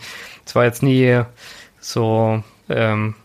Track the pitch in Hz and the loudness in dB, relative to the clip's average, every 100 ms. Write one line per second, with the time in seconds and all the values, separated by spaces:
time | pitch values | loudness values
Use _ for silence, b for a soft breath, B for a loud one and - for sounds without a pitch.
0 | B B B B - 127 120 117 139 131 | B B B B -4 0 0 2 2 4
1 | 127 123 120 B B B B _ - - | 4 2 0 B B B B _ -8 -4
2 | 110 110 110 110 107 b - 123 113 107 | 0 2 0 -2 -6 b -8 -2 -2 -2
3 | 107 107 | -4 -8